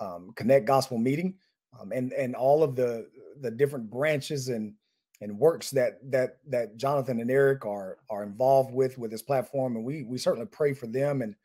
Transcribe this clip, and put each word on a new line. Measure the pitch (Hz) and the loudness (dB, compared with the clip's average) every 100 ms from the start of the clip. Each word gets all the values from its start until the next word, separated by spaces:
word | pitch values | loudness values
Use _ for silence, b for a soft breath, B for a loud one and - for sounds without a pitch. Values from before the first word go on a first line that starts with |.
um, | 101 87 90 - | -10 -10 -12 -4
Connect | 107 135 110 | 4 4 6
Gospel | 135 127 117 | 2 2 0
Meeting, | 120 143 185 185 _ _ _ 123 | 0 0 -2 -4 _ _ _ -18
um, | 101 | -8
and, | 120 127 | -6 -4
and | 135 131 117 | -4 -4 0
all | 127 151 | 4 4
of | 151 127 | 4 2
the, | 123 117 104 - - 117 | -2 -2 -8 -18 -20 -12
the | 127 | -8
different | 113 139 139 110 | 0 0 0 -8
branches | 117 151 151 131 147 127 | -4 0 0 -2 -6 -4
and, | 120 107 107 _ _ _ - | -6 -6 -10 _ _ _ -16
and | 104 104 | -12 0
works | 147 165 - | 2 2 2
that, | 135 120 101 139 | 4 4 0 -2
that, | 131 127 - 151 | 0 0 -4 -4
that | 123 113 110 | -2 -2 -4
Jonathan | 135 143 131 117 | -2 0 0 -2
and | 117 | 2
Eric | 131 139 135 110 | 4 4 4 -2
are, | 101 95 - - | -6 -8 -12 -8
are | 104 | -8
involved | 104 101 127 135 127 | -6 0 4 4 4
with, | 123 131 127 | 2 0 -2
with | 113 | -10
this | 110 | -8
platform. | - 139 117 139 131 113 | -2 -2 -2 -4 -4 -4
And | 113 | -6
we, | 156 | -8
we | 113 127 | -8 -6
certainly | 180 135 113 | -2 -2 -4
pray | - 147 | -2 0
for | 135 117 | 0 -4
them | 123 143 139 | -2 0 0
and | 113 104 | -4 -8